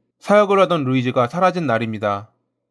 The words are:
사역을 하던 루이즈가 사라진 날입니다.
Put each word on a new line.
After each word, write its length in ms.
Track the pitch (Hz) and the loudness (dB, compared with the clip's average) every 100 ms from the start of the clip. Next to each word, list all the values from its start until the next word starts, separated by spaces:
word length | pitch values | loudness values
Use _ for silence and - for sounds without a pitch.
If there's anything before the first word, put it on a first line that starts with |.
| _ _ | _ _
사역을 400 | - 208 202 196 | 2 2 4 2
하던 240 | 175 170 | 2 0
루이즈가 420 | 127 131 123 127 120 | 0 -2 0 0 -2
사라진 400 | 170 185 175 151 | 0 -2 0 -2
날입니다. 640 | 113 113 110 104 101 107 _ _ _ _ | -2 -2 -4 -4 -4 -8 _ _ _ _